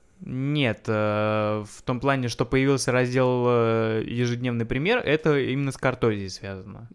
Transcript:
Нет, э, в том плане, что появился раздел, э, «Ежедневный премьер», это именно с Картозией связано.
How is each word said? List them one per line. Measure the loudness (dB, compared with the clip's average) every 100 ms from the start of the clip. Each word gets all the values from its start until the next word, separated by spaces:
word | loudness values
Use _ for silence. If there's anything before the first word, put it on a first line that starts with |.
| _ _
Нет, | -8 -4 -2 2 0 0 -2
э, | 0 2 0 0 0 0 -2 -6
в | -8
том | -6 -2
плане, | 0 0 -2
что | -2 0
появился | 2 4 2 2
раздел, | 2 2 2 2 4 2
э, | 4 4 2 0 -2 -2
«Ежедневный | -2 0 0 -2 -2 -2
премьер», | -2 0 0
это | 2 2 2 2
именно | 0 -2 -2
с | -2
Картозией | -2 0 0 0 -6
связано. | -10 -10 -12 -14 -16 -18